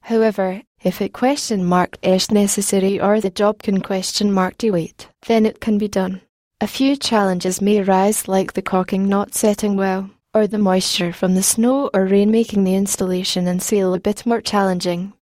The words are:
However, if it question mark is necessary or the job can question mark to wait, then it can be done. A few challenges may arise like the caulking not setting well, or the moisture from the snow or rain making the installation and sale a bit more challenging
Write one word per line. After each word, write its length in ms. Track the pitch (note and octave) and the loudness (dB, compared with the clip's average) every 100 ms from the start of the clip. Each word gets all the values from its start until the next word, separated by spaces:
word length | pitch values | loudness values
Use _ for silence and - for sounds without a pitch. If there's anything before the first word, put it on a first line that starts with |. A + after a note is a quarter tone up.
However, 600 | - A3+ A3 G3+ F#3+ F#3+ - _ | -2 2 2 0 -4 -4 -12 _
if 180 | F#3 - | -4 -2
it 140 | G3 | -6
question 500 | - B3 D4 - G#3 | 0 0 0 -2 -2
mark 360 | F3+ F3+ F3+ - | 2 2 0 -2
is 300 | - F#3 - | 0 0 2
necessary 680 | G#3 G3+ - G3 G3 F#3+ G3+ | 2 2 0 0 0 0 0
or 220 | G3 G#3+ | 2 0
the 80 | G3 | 0
job 320 | - G#3 G#3+ | 0 0 0
can 200 | - F#3+ | -2 -2
question 500 | - F#3+ F3+ - G#3 | -2 -6 -4 -2 0
mark 260 | G3 F#3 - | 2 0 -2
to 140 | A3+ | -2
wait, 360 | F3+ E3 _ - _ - | 0 -4 _ -20 _ 0
then 180 | A3+ G#3+ | 2 2
it 160 | - | 0
can 160 | - G#3 | -2 0
be 100 | G#3 | 0
done. 340 | G3+ F#3+ F#3+ _ _ _ _ | -2 -4 -6 _ _ _ _
A 60 | G#3+ | -8
few 300 | - C4+ C#4 | 0 0 0
challenges 640 | - A3 G3 F3+ F#3 F3+ | 0 2 2 0 -2 -2
may 180 | G3+ G#3 | 2 2
arise 480 | F#3+ F#3+ G3 A3 - | 2 2 2 0 0
like 260 | F#3+ F#3 | 0 0
the 100 | - | -4
caulking 440 | - F#3 F#3 F#3+ G3 | -2 -2 -2 -2 0
not 280 | G3 G3+ - | 0 -2 0
setting 400 | G#3+ G#3 G#3+ G3 | 0 0 -2 0
well, 340 | G3 F#3+ G3 _ _ | 0 -2 -6 _ _
or 140 | A3 G#3+ | 0 0
the 100 | G#3+ | 2
moisture 560 | G3+ F#3 - - F3 | 2 2 0 -2 -4
from 220 | E3+ F#3 F#3 | -2 0 2
the 80 | |
snow 480 | F#3+ - A#3 C4 C#4 | 2 2 2 2 0
or 120 | F#3+ F#3+ | 0 2
rain 260 | G3+ G#3 | 2 4
making 320 | A3 A3+ G3+ | 2 0 0
the 100 | F#3+ | 2
installation 760 | F#3+ G3 - F#3 F#3 F#3+ F#3 F3+ | 2 0 -2 -2 -2 -2 -2 -2
and 140 | F3+ | -2
sale 320 | - G#3 F#3+ | 0 0 2
a 60 | F3+ | 0
bit 260 | G#3 G#3 - | -2 -2 -2
more 160 | A#3 | -2
challenging 720 | - G#3 G3 F3+ F3 F3 G3 - | 0 0 0 0 -2 -4 -6 -14